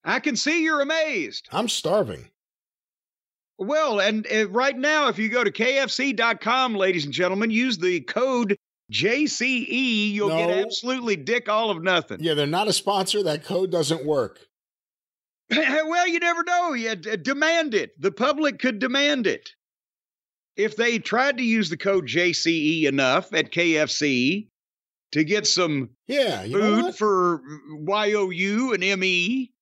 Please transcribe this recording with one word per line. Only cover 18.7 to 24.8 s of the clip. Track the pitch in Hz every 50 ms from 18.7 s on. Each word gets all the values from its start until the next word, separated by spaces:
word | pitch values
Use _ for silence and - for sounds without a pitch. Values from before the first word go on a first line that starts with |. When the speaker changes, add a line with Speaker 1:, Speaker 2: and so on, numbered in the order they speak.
| 220
Speaker 1:
demand | 196 254 254 247 277 285 294 294 262 220
it. | 185 110 - _ - _ _ _ _ _ _ _ _ _ _ _ _ _ _ _ _ _ _ _ _ _
If | - 202 214 214
they | - 226 240 240 214
tried | - - 208 240 262 285 277
to | 240 254
use | 226 226 220 202 151
the | 165
code | - - 196 196 185 156
J | 117 110 170 180 175 165
C | - - 165 170 165 147 151 165 160 156
E |
enough | 139 135 139 135 127 135 160 - - -
at | 165 151 -
K | - 170 175 170 160
F | 151 151 139
C | - - 151 147 135 123 123 139 180 202 214 _ _ _ _ _ _ _